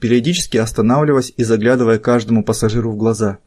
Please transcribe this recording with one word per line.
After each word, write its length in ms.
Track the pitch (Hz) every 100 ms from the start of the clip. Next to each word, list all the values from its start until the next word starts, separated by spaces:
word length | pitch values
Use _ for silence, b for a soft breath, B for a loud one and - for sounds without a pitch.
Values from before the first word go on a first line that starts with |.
периодически 560 | 117 123 127 175 - 113
останавливаясь 760 | 113 - 110 135 151 135 123 -
и 80 |
заглядывая 540 | 113 113 113 127 117 110
каждому 440 | 120 120 110 113
пассажиру 480 | 104 110 110 117 113
в 60 | 107
глаза. 420 | 110 104 107 98